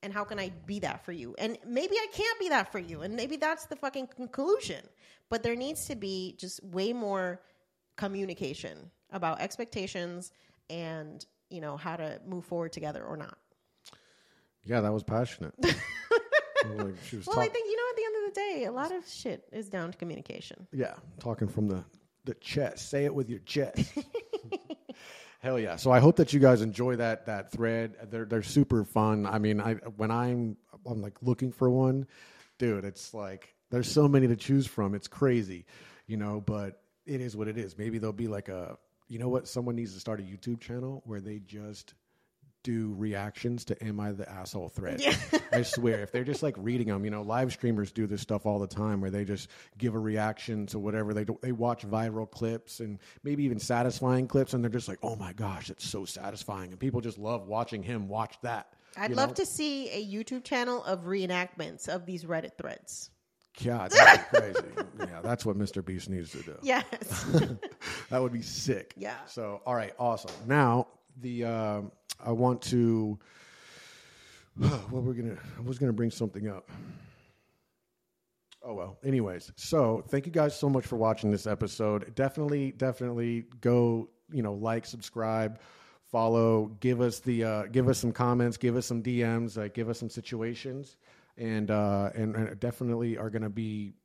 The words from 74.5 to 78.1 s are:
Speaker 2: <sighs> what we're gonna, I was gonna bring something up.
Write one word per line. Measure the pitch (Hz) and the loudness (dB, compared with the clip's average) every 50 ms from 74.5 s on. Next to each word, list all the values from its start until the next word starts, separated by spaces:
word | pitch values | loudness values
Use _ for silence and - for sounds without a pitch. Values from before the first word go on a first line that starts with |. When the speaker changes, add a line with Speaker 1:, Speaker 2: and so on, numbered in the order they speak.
| _ | _
Speaker 2:
<sighs> | |
what | - 127 135 147 123 - - 127 131 120 | 2 4 4 4 2 -4 -4 -4 -2 -2
we're | 127 127 | -2 -2
gonna, | 117 117 113 104 - - - - - | -2 -4 -6 -6 -8 -12 -14 -12 -10
I | 117 | -6
was | 123 131 123 | -6 -2 0
gonna | 139 131 113 | 2 2 2
bring | 104 117 117 | 4 2 0
something | 110 - 117 107 92 98 104 107 | 0 0 -2 -2 -2 -4 -6 -6
up. | 101 95 - - - - - - - - - - - _ _ _ _ _ _ _ _ _ _ _ _ _ _ _ _ _ _ _ | -6 -8 -12 -14 -16 -14 -14 -14 -16 -16 -18 -20 -20 _ _ _ _ _ _ _ _ _ _ _ _ _ _ _ _ _ _ _